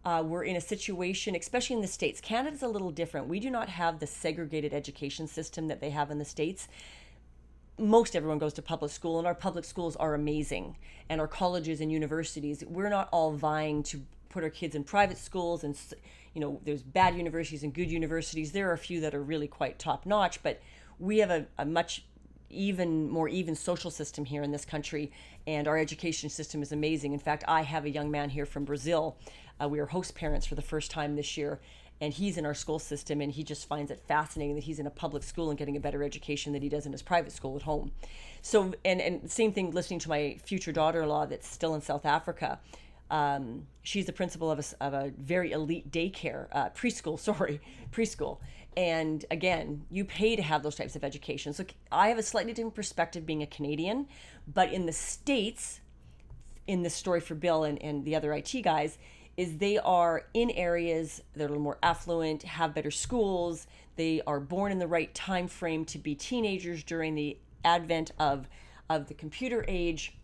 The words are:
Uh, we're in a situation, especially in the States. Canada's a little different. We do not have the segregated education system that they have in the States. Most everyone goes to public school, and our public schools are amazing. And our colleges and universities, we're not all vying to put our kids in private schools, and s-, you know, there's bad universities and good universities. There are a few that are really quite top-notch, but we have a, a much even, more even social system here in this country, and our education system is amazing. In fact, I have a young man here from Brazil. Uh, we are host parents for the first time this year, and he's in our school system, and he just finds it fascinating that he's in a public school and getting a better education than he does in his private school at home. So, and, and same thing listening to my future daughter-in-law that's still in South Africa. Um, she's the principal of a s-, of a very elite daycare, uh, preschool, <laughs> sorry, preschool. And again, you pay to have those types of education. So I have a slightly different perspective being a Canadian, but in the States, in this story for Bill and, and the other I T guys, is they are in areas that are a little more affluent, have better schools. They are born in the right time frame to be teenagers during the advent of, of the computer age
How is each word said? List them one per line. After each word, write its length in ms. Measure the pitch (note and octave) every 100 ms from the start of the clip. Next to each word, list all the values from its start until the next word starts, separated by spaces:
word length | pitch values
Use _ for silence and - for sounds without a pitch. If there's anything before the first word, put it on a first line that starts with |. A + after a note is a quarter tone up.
| F3+
Uh, 160 | E3+
we're 200 | D#3+ F3
in 120 | - F3
a 40 |
situation, 760 | D#3 G3+ - F3+ F3+ F#3+ - F3
especially 400 | - B3 B3 A#3+
in 60 |
the 60 | F#3+
States. 320 | - E3+ -
Canada's 400 | - A3+ C#4+ D4
a 60 | B3+
little 220 | G#3 F#3
different. 380 | D3+ E3 D3+ C3
We 120 | F#3
do 100 | B3+
not 180 | B3 A3+
have 300 | F3 E3+ D#3+
the 60 | D3+
segregated 680 | - E3 D#3 D#3 D#3 D3
education 540 | C#3+ C#3+ C#3 C#3 - D#3
system 420 | - D3 - D#3+
that 140 | -
they 80 | C#3+
have 200 | D3 C#3+
in 80 | D3
the 60 |
States. 420 | D3 - D#3 F#3+ - - - - - - - - - - - -
Most 360 | G#3+ A3+ A#3
everyone 240 | E3+ D#3 D3+
goes 140 | D3+
to 80 | D3+
public 300 | D3+ D#3+ D3
school, 260 | - E3+ E3
and 80 | F3
our 80 |
public 300 | F3 G3 E3+
schools 320 | - - E3+ -
are 180 | D#3
amazing. 600 | D3+ D3 D3+ C#3+ F#2+ E2 - - - -
And 140 | D#3+
our 40 | D3+
colleges 540 | - F3+ F3+ D#3+ D3+
and 100 | D#3
universities, 720 | D#3 D3+ D#3+ D#3 D#3 D3 D3 -
we're 220 | E3+ G#3
not 180 | G3+ -
all 200 | E3+ D#3
vying 500 | D3 D3+ D#3 D#3 D3+
to 180 | D3 C#3+ C3+ - -
put 160 | F#3+
our 60 | D#3+
kids 240 | - E3
in 100 | D3
private 320 | C#3+ G3+ G3+ -
schools, 480 | - F#3+ E3+ E3+
and 100 | D3
s-, 200 | C#3+ - - - - -
you 60 | D#3+
know, 180 | D3 C#3+
there's 180 | D3+ D3
bad 340 | C3 F3+ F#3 F3
universities 460 | E3+ E3 D#3+ D3+
and 100 | D3
good 180 | C3+ F3
universities. 640 | E3 D#3+ E3 D#3 D#3+ D3+
There 160 | G3 F#3+
are 60 |
a 40 | E3
few 220 | - F3
that 140 | D#3
are 80 | C#3+
really 260 | C#3 D#3+ D3
quite 300 | - C#3 -
top-notch, 640 | E3 C3+ F#3 G#3 F3+ -
but 180 | D3+ - - - - -
we 200 | F#3 G#3+
have 120 | G3+
a, 160 | E3 C#3+ -
a 60 |
much 400 | C#3+ E3 F3 - - - - - -
even, 580 | - G3 F#3 E3+ D#3+ D#3
more 200 | E3 D#3+
even 260 | F#3 E3
social 360 | D#3 - F3 F3+
system 360 | - D3 - C3+
here 160 | C#3+
in 100 | C#3+
this 140 | D3 -
country, 440 | D3+ - D3 D3 - - - -
and 200 | D3+ D3
our 120 | D#3+
education 500 | D#3 D3+ F3 D#3 D3+
system 340 | - D3+ D#3
is 100 | C#3+
amazing. 420 | D3+ D#3 D#3+ C#3+
In 40 | C#3+
fact, 240 | D#3 D3+ -
I 140 | D#3+
have 240 | C#3+ D#3 D3
a 40 |
young 200 | D3 D3
man 180 | D3 C#3+
here 180 | C#3 C#3+
from 200 | D3 C#3
Brazil. 500 | C#3+ C#3+ E3 D#3 - - - - -
Uh, 60 | C#3+
we 100 | D3+
are 80 | C#3+
host 280 | F3+ F3
parents 320 | - D#3+ C#3+ -
for 80 |
the 80 | -
first 280 | - D#3 -
time 260 | D#3+ D3 D3
this 220 | C#3+ -
year, 200 | C#3+ D3+ - - - -
and 120 | D3+
he's 240 | C3 G3+ E3+
in 80 |
our 100 | D3+
school 240 | C#3+ - D3+
system, 420 | - D3 - D3
and 100 | C#3+
he 140 | C#3
just 240 | D3+ D3 -
finds 220 | D3 D3
it 120 | B2+ -
fascinating 480 | D3+ D#3 - D3 D3
that 80 |
he's 160 | D3 D3+
in 60 | C#3+
a 40 |
public 320 | - E3 C#3+
school 280 | - - D#3+
and 80 | D3
getting 180 | D3 C#3+
a 40 |
better 220 | C#3+ C#3+
education 500 | C#3+ C#3+ - C#3+ D3
than 80 | C#3+
he 80 | C#3
does 160 | D3
in 80 | C#3+
his 100 | C#3
private 300 | - F3 -
school 240 | - C3+ C#3
at 60 |
home. 300 | D3+ D3 - - - - - -
So, 320 | - G#3+ F#3 -
and, 160 | F#3+ F#3
and 300 | - F3 D#3
same 220 | - A3
thing 180 | G3 F3+
listening 300 | E3+ E3+ E3+
to 80 | D#3
my 280 | D3 D3 -
future 280 | - F#3+ E3+
daughter-in-law 540 | D#3 D#3 E3 D3+ D3 D3
that's 220 | - -
still 260 | - E3
in 60 | D#3
South 240 | D3 C#3+
Africa. 540 | D3+ D#3 - - C3 C3 - - - - -
Um, 580 | D#3 D3 C#3+ B2+ B2+ - -
she's 240 | - G3+ F3+
the 60 |
principal 380 | - F3+ D#3+ D#3+
of 80 | D3
a 20 |
s-, 140 | C#3+ -
of 140 | C#3
a 180 | C#3 C#3 C3+
very 360 | C#3 F3+ E3+
elite 400 | D#3 D3+ E3+ -
daycare, 560 | E3 F3 F#3 D3+ C3+ -
uh, 200 | C#3+ B2
preschool, 480 | - B3 A#3 E3 E3
<laughs> 20 |
sorry, 400 | - E3 F3 D3 - - -
preschool. 460 | - A3 - C3+ C3+ - - - -
And 480 | F3+ D#3+ D#3 D#3 -
again, 540 | D#3+ F#3 E3 D#3 D3 -
you 140 | F#3
pay 300 | G3 - G#3+
to 80 | A3
have 220 | D#3 D#3
those 100 | D3
types 220 | - B2 -
of 80 |
education. 480 | C#3 C#3+ - C#3 -
So 120 | D#3+ F#3 - -
I 160 | D#3+ G#3
have 100 | A#3
a 40 |
slightly 320 | - A3 A3+
different 200 | A#3 A3+
perspective 520 | A3 G3+ - E3+ F3 D#3+
being 160 | D#3
a 40 | D3
Canadian, 640 | - C#3+ D3+ F3 A#3+ C#4 - - - -
but 200 | E3 F#3
in 140 | F#3 E3
the 60 |
States, 880 | D#3 - - - C4+ G3+ - - - - - - - - - - - -
in 160 | F#3
this 120 | E3+
story 260 | - F#3+ F3
for 140 | E3+ D#3
Bill 260 | F3 D#3+
and, 180 | D#3 D3
and 240 | D3+ D3
the 120 | C#3+ D#3
other 160 | D3+
I 80 | D3+
T 220 | - C4
guys, 360 | F#3+ D#3 D#3 - - - - -
is 220 | F3+ D#3
they 200 | G3+ G#3
are 480 | - F3+ E3+ D#3+ -
in 160 | A3+ A#3+
areas 720 | - F3 E3+ E3+ D#3+ D#3+ - -
that 100 | C#3+
are 20 | D3
a 20 |
little 140 | D3
more 160 | C#3+ -
affluent, 600 | F3 E3 F3 E3+ D#3+ D#3
have 320 | F3 D#3 D#3+
better 160 | D3+ D3
schools. 760 | - - B3 G3 F#3 F3 E3 - - - -
They 240 | D#3+ D#3+ -
are 140 | C#3+
born 320 | C#3 F3+ G3+
in 60 | F#3+
the 80 | E3+
right 280 | E3+ D#3+
time 340 | - - F#3 F3+
frame 380 | - E3+ D#3+ D#3+
to 120 | D3
be 160 | D3+
teenagers 680 | C#3+ - B3 G#3+ F#3+ F3 E3
during 320 | - E3 D#3+
the 240 | D3+ D3 - - -
advent 480 | E3 E3+ E3 E3 D#3+ -
of, 280 | D3+ C#3 B2+ - - - -
of 180 | D#3+ C#3
the 60 |
computer 500 | D3+ D#3 - B3+ F3+ E3+
age 460 | F#3 E3+ D#3+ - -